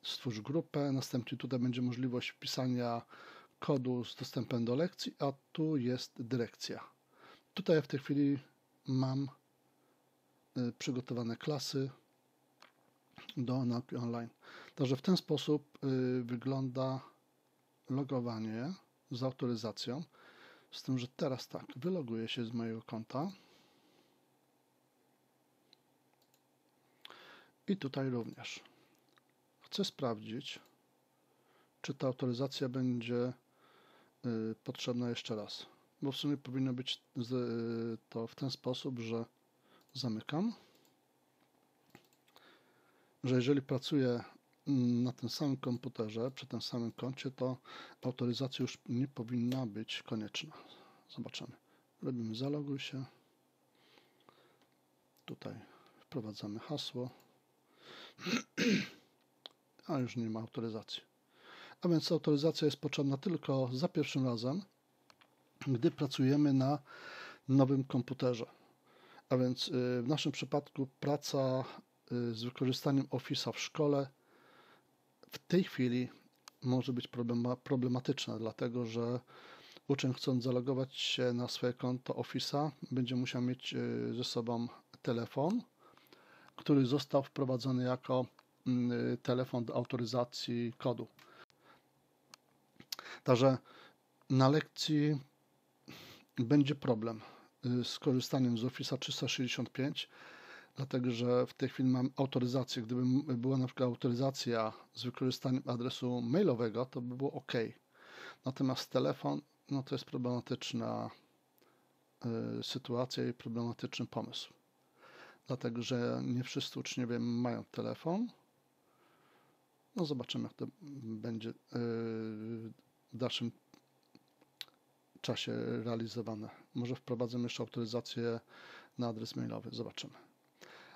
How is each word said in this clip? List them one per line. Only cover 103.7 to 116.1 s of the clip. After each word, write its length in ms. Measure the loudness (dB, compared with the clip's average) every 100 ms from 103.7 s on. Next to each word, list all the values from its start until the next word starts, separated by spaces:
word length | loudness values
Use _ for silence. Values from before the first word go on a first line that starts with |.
| 2 0
autoryzacja 840 | 2 0 2 2 0 0 2 0 -2 -12
z 100 | -8
wykorzystaniem 600 | -8 0 0 0 0 0 0
adresu 560 | -2 -2 -2 -2 0
mailowego, 640 | 2 4 6 4 2 0 -2
to 160 | -4
by 140 | -6 -2
było 160 | -2
ok. 220 | -4 -2 0 0 -6 _ -20 -20 -18 -16 -8 -8
Natomiast 460 | 0 0 0 0
telefon, 500 | 2 2 0 -2 -4 -6 _ -6
no 140 | -4
to 120 | -2 -6
jest 100 | -4
problematyczna, 1040 | -4 0 -2 -2 -4 -2 -2 -2 -2 -4 -8 _ _ _ _ _ _ _ _ _ _ -4 -2 -2 -4
y, 40 |
sytuacja 640 | -4 -6 -2 -2 0 0 -2
i 60 |
problematyczny 720 | -2 -6 -2 -2 -4 -6 -4 -4
pomysł. 480 | -4 -4 -6 -10 -14 _ _ _ _ -20 -20 -20 -20 -8
Dlatego 320 | -4 -2 -2
że 400 | -2 0 0